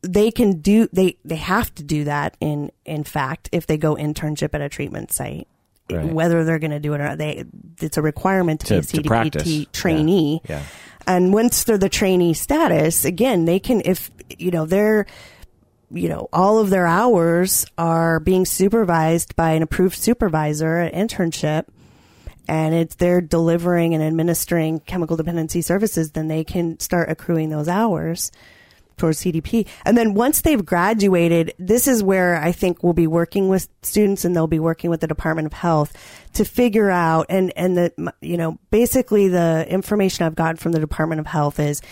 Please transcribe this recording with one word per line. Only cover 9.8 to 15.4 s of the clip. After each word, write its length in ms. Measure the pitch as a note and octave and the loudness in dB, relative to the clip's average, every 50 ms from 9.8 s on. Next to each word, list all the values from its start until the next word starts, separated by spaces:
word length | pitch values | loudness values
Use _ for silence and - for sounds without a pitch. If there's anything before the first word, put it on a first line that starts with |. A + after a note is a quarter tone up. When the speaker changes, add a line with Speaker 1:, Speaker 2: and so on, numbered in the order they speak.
| - F#3+ D#3+ D#3 D3+ D#3 F#3+ G3 D#3+ C#3+ D3+ D#3+ _ - | -2 0 0 2 2 2 2 2 2 2 0 -4 _ -8
Speaker 2:
Yeah. 140 | D#3 C#3+ C#3+ - - - - - - - - | -8 -8 -8 -12 -16 -20 -20 -20 -20 -10 -2
Speaker 1:
And 280 | - F#3 F3+ F3+ F3+ G3 | 0 2 4 4 4 4
once 300 | G#3+ A3+ B3 - - - | 4 2 2 0 0 0
they're 120 | - A3 | 2 2
the 140 | G3+ F#3 F#3+ | 2 2 0
trainee 420 | - - A3 F#3+ F#3+ F3+ F3 E3+ D#3+ | 0 0 0 2 4 4 4 2 0
status, 720 | - - - C#4+ D4+ E4+ C#4+ F3 D#3+ D3+ D#3 E3 - - | -2 -2 -2 0 2 2 2 2 2 2 2 0 0 -2
again, 400 | C#3+ F3+ E3+ A3 C4+ A#3+ F3+ E3 | -2 0 0 0 2 2 2 2
they 140 | E3 E3+ G3 | 2 2 0
can, 220 | - - B3+ G#3 - | 2 0 0 0 2
if, 260 | - F#3 - - - - _ - _ - _ | 0 -2 -2 -4 -14 -18 _ -20 _ -18 _
you 120 | - F3+ | -4 -2
know, 140 | F3 E3 D#3 | -2 -2 -2
they're, 400 | D#3 F3+ G3 G#3 G#3+ A3 G#3+ G3+ - - - - - - - | 0 0 2 2 2 2 2 0 -2 -8 -20 -20 -20 -20 -20